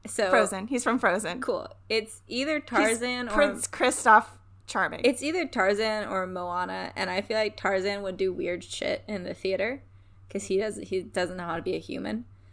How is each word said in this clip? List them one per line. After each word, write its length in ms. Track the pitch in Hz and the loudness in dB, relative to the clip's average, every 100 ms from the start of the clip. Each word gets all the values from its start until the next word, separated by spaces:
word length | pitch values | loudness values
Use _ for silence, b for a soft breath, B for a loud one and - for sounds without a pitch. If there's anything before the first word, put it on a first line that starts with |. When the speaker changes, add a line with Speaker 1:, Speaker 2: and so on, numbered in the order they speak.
| - | -8
Speaker 1:
So 240 | - 196 | -2 4
Speaker 2:
Frozen. 380 | 240 202 190 208 | 4 4 0 -4
He's 160 | 262 | -2
from 160 | 233 240 | 2 2
Frozen. 400 | 220 180 208 175 | 4 2 0 -4
Speaker 1:
Cool. 260 | - 220 - - - | -2 -2 -4 -14 -2
It's 340 | 220 214 - - | -2 -2 -10 -6
either 280 | 240 277 302 | -4 0 -2
Speaker 2:
He's 60 | - | 0
Speaker 1:
Tarzan 600 | 233 214 226 247 247 240 | 2 4 2 0 -4 -2
or 20 | |
Speaker 2:
Prince 360 | - 294 302 - | 4 4 2 -6
Kristoff 580 | - 254 - 226 214 226 - - - - | 0 2 4 8 8 8 -4 -20 -20 -6
Charming. 340 | 220 180 - 240 | -2 -2 2 2
Speaker 1:
It's 180 | 247 | 2
either 240 | 277 349 302 | 0 -2 -2
Tarzan 600 | 247 190 202 220 214 208 | 2 2 2 0 -2 -2
or 200 | 190 185 | -2 -2
Moana, 640 | 185 180 175 180 190 185 - | -4 -4 -4 -4 -4 -8 -4
and 120 | 185 | -2
I 120 | 185 | -2
feel 160 | 202 220 | -2 0
like 180 | 214 196 | 0 -2
Tarzan 460 | 190 196 190 202 | 0 0 0 -2
would 160 | 196 180 | -4 -2
do 160 | 190 | -2
weird 300 | 175 175 175 | -2 -4 -4
shit 400 | 180 - - - - | -8 -4 -2 -2 -4
in 160 | 208 | -8
the 100 | 180 | -6
theater 480 | - 190 190 208 277 - b b b - | -6 -2 -2 -2 -4 -12 b b b -10
'cause 140 | 202 - | -8 -2
he 120 | 190 | 0
does, 200 | 214 202 | 0 -4
he 240 | - 190 | -6 -6
doesn't 360 | 175 - 180 180 | -4 -2 -2 -4
know 80 | 175 | -6
how 100 | 170 | -4
to 60 | |
be 140 | 170 165 | -4 -4
a 40 | |
human. 460 | 160 - 190 220 240 b b | -6 -8 -6 -6 -8 b b